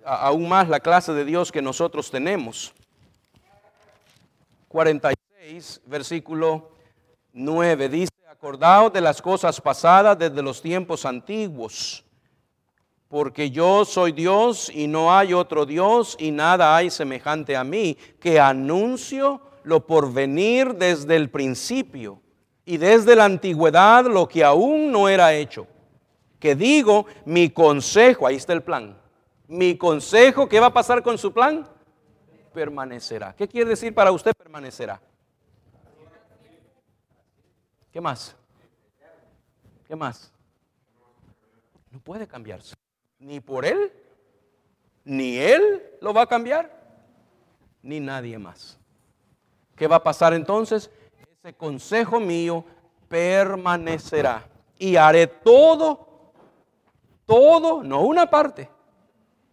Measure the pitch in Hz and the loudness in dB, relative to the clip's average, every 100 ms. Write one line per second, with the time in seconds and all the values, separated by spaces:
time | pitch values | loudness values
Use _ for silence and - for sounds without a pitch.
0 | 139 123 139 156 170 190 175 143 165 175 | -8 -2 -2 -2 0 0 2 -2 2 0
1 | 170 147 143 170 170 156 135 131 170 151 | 0 -6 -4 -4 -4 -6 -8 -4 -6 -6
2 | - 131 160 196 113 - - _ _ _ | -10 -8 -6 -6 -8 -14 -18 _ _ _
3 | _ _ _ _ _ _ _ _ _ _ | _ _ _ _ _ _ _ _ _ _
4 | _ _ _ _ _ _ _ 160 160 147 | _ _ _ _ _ _ _ -2 0 0
5 | 147 131 _ 202 156 170 147 - 123 147 | -4 -6 _ _ -20 -20 -20 -20 _ -14
6 | 127 165 147 160 160 156 156 _ _ _ | -10 -12 -10 -4 -2 -2 -10 _ _ _
7 | _ _ _ 123 139 165 170 147 135 156 | _ _ _ -12 -6 -2 0 -2 -4 -4
8 | 185 - _ _ 147 135 165 202 220 185 | -6 -10 _ _ -18 0 6 6 6 2
9 | 165 139 180 190 170 - 143 131 165 185 | -2 -2 -4 -2 -2 -2 -4 0 4 6
10 | 208 175 165 143 135 123 160 185 175 156 | 6 2 -2 -4 -8 -10 -8 -8 -6 -8
11 | 139 123 151 214 202 139 110 - - - | -8 -10 -10 -8 -8 -10 -14 -12 -14 -14
12 | _ _ _ _ _ _ _ _ _ _ | _ _ _ _ _ _ _ _ _ _
13 | _ 147 139 151 143 135 175 202 202 185 | _ -6 -6 -6 -6 0 2 2 0 0
14 | 175 151 175 202 240 214 - 151 147 160 | -2 -2 0 0 0 -2 -10 -8 -6 -2
15 | 165 190 196 180 175 156 143 156 196 240 | 2 2 2 -2 -2 -4 -4 -2 0 0
16 | 226 - 156 147 160 180 156 165 175 - | -2 -8 -8 -2 0 2 4 2 0 -6
17 | 139 131 143 156 147 135 131 202 180 - | -8 -8 -8 -8 -6 -6 -6 -6 -6 -8
18 | - _ 175 156 139 131 135 180 233 254 | -16 _ 2 4 4 2 -2 -2 -4 -6
19 | - 269 277 277 - _ 151 160 - 160 | -10 -4 -4 -4 -14 _ -2 -2 2 0
20 | 139 127 139 151 214 247 254 196 180 160 | 0 -4 -4 -2 0 0 -2 -2 -2 -2
21 | 147 160 143 147 135 123 - 262 262 135 | 0 0 0 -6 -6 -8 -8 -8 -8 -14
22 | 107 98 _ _ _ _ - 165 180 226 | -16 -18 _ _ _ _ -10 -2 4 4
23 | 214 226 202 185 190 151 160 165 202 240 | 6 6 6 2 -4 -2 2 6 6 6
24 | 254 190 160 165 147 151 254 302 302 220 | 4 0 0 2 4 4 2 0 0 0
25 | 196 190 170 151 151 110 - _ _ _ | 2 4 4 2 -6 -14 -20 _ _ _
26 | _ _ _ _ 151 139 233 302 214 208 | _ _ _ _ -2 0 2 2 4 2
27 | 202 - 151 170 170 - 156 143 - 208 | 0 -12 -2 0 2 4 4 4 0 4
28 | 247 247 131 135 - 165 175 139 107 98 | 4 4 0 -2 -4 -6 -4 -8 -10 -20
29 | _ _ _ _ _ 170 180 170 175 151 | _ _ _ _ _ -2 -2 0 -2 -2
30 | - 220 262 262 269 214 240 240 233 247 | 2 6 6 4 0 2 4 2 0 -2
31 | 240 220 202 226 269 311 285 _ _ _ | -2 -4 -4 0 0 -2 -12 _ _ _
32 | _ _ _ _ _ 165 151 143 131 120 | _ _ _ _ _ -10 -10 -10 -12 -14
33 | - 110 98 - 202 240 233 220 226 220 | -14 -14 -14 -10 -8 -4 -4 -4 -4 0
34 | 196 175 226 - 160 151 131 - 110 98 | 2 2 -2 -4 _ -20 -18 -14 -14 -14
35 | _ _ _ _ _ _ _ _ _ _ | _ _ _ _ _ _ _ _ _ _
36 | _ _ _ _ _ _ _ _ _ _ | _ _ _ _ _ _ _ _ _ _
37 | _ _ _ _ _ _ _ _ _ 165 | _ _ _ _ _ _ _ _ _ -10
38 | 165 120 - _ _ _ _ _ _ _ | -10 -10 -16 _ _ _ _ _ _ _
39 | _ _ _ _ _ _ _ _ _ 156 | _ _ _ _ _ _ _ _ _ -12
40 | 135 117 _ _ _ _ _ _ _ _ | -12 -12 _ _ _ _ _ _ _ _
41 | _ _ _ _ _ _ _ _ _ 131 | _ _ _ _ _ _ _ _ _ -20
42 | 151 214 208 123 107 92 - - _ _ | -20 -18 -18 -18 -20 -20 -20 -20 _ _
43 | _ _ 139 143 - 131 151 381 403 - | _ _ -20 -20 -12 -6 -4 -4 -6 -10
44 | _ _ _ _ _ _ _ _ _ _ | _ _ _ _ _ _ _ _ _ _
45 | 143 135 127 123 165 311 415 392 - _ | -10 -8 -6 -2 0 2 2 -2 -12 _
46 | 214 214 233 240 233 302 330 - _ _ | -4 -2 0 -4 -4 -6 -8 -18 _ _
47 | _ _ _ _ _ _ _ _ 131 151 | _ _ _ _ _ _ _ _ -16 -12
48 | 135 135 120 113 87 - - _ _ _ | -10 -12 -14 -16 -20 -20 -20 _ _ _
49 | _ _ _ _ _ _ _ _ 156 165 | _ _ _ _ _ _ _ _ 0 0
50 | 165 143 165 165 165 208 220 214 - _ | 0 0 0 0 -2 -4 -4 -8 -8 _
51 | _ _ _ _ 175 _ 156 135 - 220 | _ _ _ _ -20 _ -14 -14 -6 -4
52 | 202 233 190 170 170 170 - _ _ _ | -2 -4 -4 -4 -4 -6 -10 _ _ _
53 | _ 165 175 196 190 190 180 175 165 160 | _ -4 0 0 0 -4 -4 -4 -6 -10
54 | - 156 135 113 - _ _ _ 190 175 | -6 -4 -2 -4 -12 _ _ _ 0 4
55 | 156 165 165 - 226 254 320 311 320 - | 6 6 2 0 6 8 8 4 -2 -6
56 | _ _ _ _ _ _ _ _ _ _ | _ _ _ _ _ _ _ _ _ _
57 | _ _ - 226 294 330 330 320 139 139 | _ _ 2 6 8 6 2 -4 -4 -2
58 | 220 339 339 302 294 - 131 _ _ _ | 0 2 2 2 0 -6 -20 _ _ _
59 | _ _ _ _ _ | _ _ _ _ _